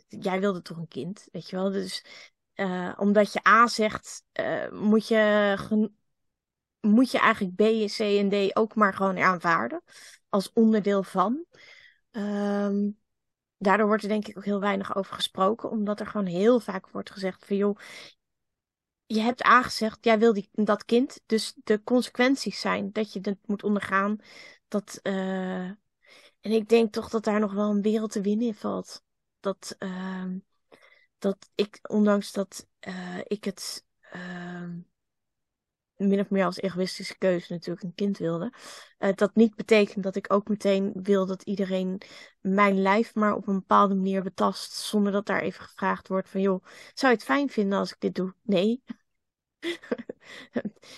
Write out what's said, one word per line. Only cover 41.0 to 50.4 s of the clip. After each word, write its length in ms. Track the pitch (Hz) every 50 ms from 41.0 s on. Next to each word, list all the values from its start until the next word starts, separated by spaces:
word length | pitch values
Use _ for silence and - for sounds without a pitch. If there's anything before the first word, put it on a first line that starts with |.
| 185
wil 240 | 196 202 190 190
dat 160 | 190 190 - -
iedereen 580 | 208 202 190 196 185 190 185 185 185 185 196 - - - - - - _ _
mijn 420 | - 190 190 202 202 202 190 190 190
lijf 320 | 190 196 220 226 - -
maar 200 | 214 214 208 -
op 120 | - 196
een 80 | 202 196 190
bepaalde 360 | - - 208 208 202 196 196
manier 280 | 190 190 196 190 190 185
betast, 500 | 185 - - 214 202 185 - - - -
zonder 400 | - - - - 214 202 202 190
dat 140 | 202 202
daar 140 | - 190 -
even 240 | - 180 - - -
gevraagd 440 | - - - 196 190 190 185 - -
wordt 200 | 190 190 - -
van, 120 | - 190
"Joh, 240 | 196 196 185 190 - - - - - - -
zou 180 | - 277 262 240
je 60 | 214
het 80 | -
fijn 240 | - 269 285 285 262
vinden 280 | - 220 202 196 196 190
als 120 | 185 185 -
ik 80 | -
dit 140 | - 196 180
doe?" 200 | - 180 185 - _ _
Nee. 400 | 214 202 175 190 220 240 269 - - - - _ _ _ _ _ _ _ _ _ _ _ _
<laughs> 1120 | - 339 339 - - - - - - - - - _ - - -